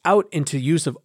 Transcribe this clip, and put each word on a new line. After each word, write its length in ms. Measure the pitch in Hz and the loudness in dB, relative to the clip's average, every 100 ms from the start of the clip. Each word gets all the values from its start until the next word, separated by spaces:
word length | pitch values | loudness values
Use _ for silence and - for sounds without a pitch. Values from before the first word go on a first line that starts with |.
| 170 | 2
out 240 | 202 196 | 2 2
into 260 | 160 143 139 | -4 -4 -2
use 300 | 131 165 147 | 0 0 -2
of 100 | - | -4